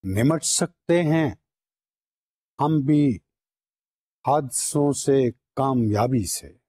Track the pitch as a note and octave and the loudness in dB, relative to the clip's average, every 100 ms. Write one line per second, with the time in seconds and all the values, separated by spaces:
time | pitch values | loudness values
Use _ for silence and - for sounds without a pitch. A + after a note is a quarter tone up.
0 | F#2+ F#2+ C3 D#3+ - - E3+ _ - E3+ | -4 0 0 0 -2 -2 -4 _ 0 2
1 | D#3+ D#3+ D3 - _ _ _ _ _ _ | 2 0 0 -4 _ _ _ _ _ _
2 | _ _ _ _ _ - D3 D#3 C3+ D3+ | _ _ _ _ _ -4 0 0 2 2
3 | C#3+ G2+ _ _ _ _ _ _ _ _ | 2 -2 _ _ _ _ _ _ _ _
4 | _ _ - D3 C3+ - - D3 C#3+ C3+ | _ _ -2 0 -2 -6 -4 0 0 0
5 | - C#3 B2+ - _ - C3+ B2+ A2+ G#2 | 0 2 2 -4 _ -4 -2 0 0 0
6 | B2 C3 F2+ - D#2 - | 0 0 -2 -8 -12 -20